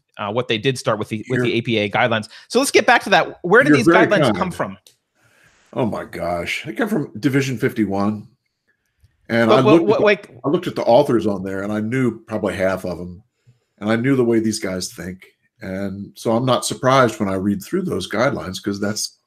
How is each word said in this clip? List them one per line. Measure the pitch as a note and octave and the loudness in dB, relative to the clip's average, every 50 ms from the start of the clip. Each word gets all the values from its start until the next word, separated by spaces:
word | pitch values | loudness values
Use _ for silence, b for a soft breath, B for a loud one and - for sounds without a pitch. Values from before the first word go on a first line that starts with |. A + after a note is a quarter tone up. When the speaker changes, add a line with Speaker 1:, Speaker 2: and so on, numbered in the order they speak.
| _ _ _ - | _ _ _ -10
Speaker 1:
uh, | G#2+ G2+ | -8 -4
what | G#2 B2 A#2+ - | -4 -4 -2 -2
they | A#2+ G#2+ | -2 0
did | G2 C3+ C3 B2 | 0 -2 -2 0
start | - - A2+ G#2 | -2 -2 -2 -2
with | G#2+ - | -2 -6
the, | A2+ G#2+ A2 - | -6 -10 -6 -4
with | B2 B2 | -2 0
Speaker 2:
You're | B2 | 0
Speaker 1:
the | A#2+ - | 0 0
A | A#2 | -2
P | A#2 B2+ A2+ G#2+ | -2 0 0 0
A | G#2 G#2 | 0 0
guidelines. | F#2+ G#2+ A2 G#2+ A2+ A2 G#2 B B B B B | 2 2 2 2 2 -2 -4 B B B B B
So | - A#3 | 0 0
let's | C#4 - | 0 2
get | - G4+ - - | 2 2 4 4
back | A#3+ - - | 4 2 4
to | G3 | 4
that. | G3 E3 D3 - - - - | 4 4 4 2 -4 -8 -2
Where | F3+ F#3 A#3 | 4 4 6
did | C#4 D4+ | 6 6
Speaker 2:
You're | - C3 | 6 6
Speaker 1:
these | A#2 | 6
Speaker 2:
very | D#3+ E3+ - - - | 6 6 6 6 4
Speaker 1:
guidelines | G#3 G3 D3+ | 4 2 2
Speaker 2:
kind. | B2 G#2 - | 2 2 0
Speaker 1:
come | F#3+ F#3 | -2 -4
from? | - - B2 G2+ G2 - _ - _ _ _ _ _ b b b b b b b b b b b - | -4 -6 -8 -8 -8 -14 _ -20 _ _ _ _ _ b b b b b b b b b b b -4
Speaker 2:
Oh | B2 C3 G#2+ | -4 -2 -2
my | F#2 E2 E2 | -2 -6 -10
gosh. | D#2 - F2 E2+ E2+ F2 F2 E2+ F2 - - - | -10 -10 -6 -4 -4 -4 -4 -4 -6 -6 -8 -8
They | D3+ - | -10 -6
come | - A#3 G#3+ | -4 -4 -2
from | G#3 G#3 C#3+ - - G#2+ | -2 -2 -4 -6 -10 -4
Division | G2+ C#3 B2+ C#3 C3+ C3 B2+ G#2+ | -2 0 0 2 0 0 -2 -2
fifty-one. | C3+ B2+ - - G#2+ F#2+ G2 G2 G2+ G#2 G#2+ G#2 G#2 - _ _ _ _ _ _ _ _ _ _ _ _ _ _ _ _ _ _ _ - | -2 -2 0 0 -2 0 0 0 0 0 -2 -4 -8 -16 _ _ _ _ _ _ _ _ _ _ _ _ _ _ _ _ _ _ _ -2
And | A2+ A#2 A#2 A2 | 0 2 2 4
Speaker 1:
But | A2+ C3+ | 4 4
Speaker 2:
I | |
Speaker 1:
what, | C3+ - D#3+ | 4 6 4
Speaker 2:
looked | E3+ E3 | 4 4
at | G3+ | 2
Speaker 1:
what, | A3 - | 2 2
Speaker 2:
the, | G#3 | 2
Speaker 1:
like | G#3 G#3 - - - - - - | 2 2 0 -2 -14 -20 -8 -4
Speaker 2:
I | C3+ | -2
looked | D#3 F3+ F#3 - | -2 -2 -2 -4
at | - | -6
the | - - | -4 2
authors | - A#2 B2+ D3+ - B2 A2 F2+ | 4 4 4 4 4 2 0 0
on | G#2 G2+ F#2+ F#2 | 0 -4 -4 -6
there | G2 F#2+ F#2+ G2 | -6 -6 -6 -4
and | G#2 | -4
I | G#2+ G#2+ | -4 -4
knew | G#2+ A2 A#2+ C3+ C3 A#2+ G#2 G#2 - | -4 -2 -2 0 0 0 -2 -4 -12
probably | - A2 G#2+ G2+ G2 F2 | -10 -8 -4 -4 -4 -2
half | F#2 F#2 F#2+ F#2+ F2+ - | 0 0 0 0 -2 -4
of | F2+ F2 E2 | -8 -8 -8
them. | F2+ F2+ F2+ F2+ _ _ _ _ _ _ _ _ _ _ _ _ | -10 -14 -14 -18 _ _ _ _ _ _ _ _ _ _ _ _
And | G2+ G#2+ | -2 -2
I | A2+ | 0
knew | A#2 A#2+ C3+ C#3 | 0 2 0 2
the | C3 A#2+ | 2 2
way | A#2 A#2 A2+ | 2 2 2
these | G#2+ A2 G#2 - | 0 0 -4 -4
guys | - F#2+ F#2 F#2 F#2 - | -6 -6 -6 -6 -8 -10
think. | - - F2 F#2 F#2 F#2 - - _ _ _ _ _ _ | -12 -12 -12 -12 -12 -14 -18 -20 _ _ _ _ _ _
And | - F#2+ F#2+ F#2+ G2+ G2 F#2+ G2 G2+ - - | -12 -10 -8 -6 -6 -8 -8 -10 -12 -14 -16
so | - - A#2+ A2+ | -8 -2 0 0
I'm | A#2 C3 | 2 2
not | B2+ B2 A#2+ - | 2 0 0 0
surprised | - A#2+ - - B2+ C3 C3+ B2+ A#2 G#2+ - | -4 -8 -2 0 2 4 4 4 4 2 0
when | G#2+ G2 | -2 -2
I | F#2+ | -2
read | F#2+ F#2+ G#2 G2+ G2 - | 0 0 0 -2 -2 -4
through | - - F#3 F#3 | -4 -4 -4 -2
those | F3+ F#2+ F#2+ F#2 - | -2 -4 -6 -6 -4
guidelines | - G2+ B2 C#3 A#2+ E2 D2+ F2+ F#2 - | -2 0 0 0 -2 -4 -8 -8 -10 -8
'cause | - G2+ G2+ G2 | -6 -6 -6 -4
that's | G#2 G2+ G#2+ - - - - _ _ | -4 -6 -4 -6 -8 -10 -10 _ _